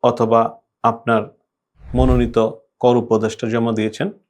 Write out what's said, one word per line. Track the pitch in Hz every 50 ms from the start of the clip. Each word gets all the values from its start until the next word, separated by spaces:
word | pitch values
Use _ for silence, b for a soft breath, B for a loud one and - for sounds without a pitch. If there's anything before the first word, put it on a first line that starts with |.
| - 123
অথবা | 120 - 120 110 113 113 113 - - - _ _ _ _ - 117
আপনার | 117 - - 117 113 110 104 - _ _ _ _ _ _ _ _ _ _ -
মনোনীত | - - 123 127 127 127 123 120 117 - 113 110 - - - _ _ _ _
কর | - 123 127 120
উপদেষ্টা | 110 - 113 107 110 107 - - - 113
জমা | 113 117 113 117 113 110
দিয়েছেন। | 107 110 107 - 156 202 208 _ _